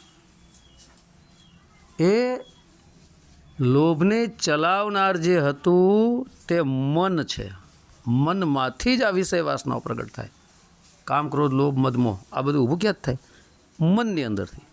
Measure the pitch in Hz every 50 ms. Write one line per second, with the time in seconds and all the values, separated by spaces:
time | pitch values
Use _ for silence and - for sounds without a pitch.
0 | - - - - _ _ _ _ - - - - - _ _ - - - - -
1 | - _ _ _ - _ _ - - _ - - _ _ _ - - - - -
2 | 160 185 208 233 247 247 254 247 - - - - _ _ - _ _ - - -
3 | - - - - - - - - - - - - 131 123 131 143 156 165 165 147
4 | 175 202 214 233 233 208 226 - - 160 151 151 156 175 190 202 208 208 202 196
5 | 190 190 185 170 160 175 180 170 143 143 143 143 - 175 180 180 185 190 208 214
6 | 226 240 240 247 262 - - - - - 170 170 156 135 131 131 135 139 151 165
7 | 185 190 180 156 131 - - 104 104 98 95 - - - - - _ - - -
8 | - 120 120 131 143 160 185 196 180 156 143 135 131 127 - - - 247 262 240
9 | 247 208 185 185 185 - 190 170 160 147 139 131 - 131 123 120 - - 117 117
10 | 120 113 - - 107 104 - _ _ - - - - - _ _ - - - -
11 | _ - 131 143 151 139 139 139 147 139 131 135 143 147 139 131 135 135 120 123
12 | 123 113 98 95 - - - - 131 143 147 147 - 123 160 170 214 214 180 -
13 | - 135 131 - - - - - - _ _ _ _ _ - - 160 165 190 226
14 | 233 220 190 156 131 110 104 98 92 - - - - -